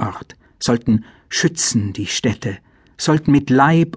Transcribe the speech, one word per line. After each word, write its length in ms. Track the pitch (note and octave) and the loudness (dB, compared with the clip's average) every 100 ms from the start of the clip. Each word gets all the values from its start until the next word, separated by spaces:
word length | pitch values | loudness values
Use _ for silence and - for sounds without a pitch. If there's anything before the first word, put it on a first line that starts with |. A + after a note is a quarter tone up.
Ort, 340 | G2+ - - - _ - | -4 -8 -16 -20 _ -8
sollten 460 | - A#2+ - G#2+ - - - | -2 0 2 0 -2 -20 -10
schützen 600 | - D#3+ - - A2+ G2+ | -2 -2 -2 -4 -2 -4
die 160 | F#2+ G2 | -6 -8
Stätte, 500 | - A#2 G#2+ A2 F#2+ _ _ _ - | -4 -4 -4 -8 -10 _ _ _ -6
sollten 340 | - D3+ D#3 | 0 0 4
mit 200 | C#3+ C#3 | 2 4
Leib 460 | C3 C#3+ E3 E3 | 4 4 4 2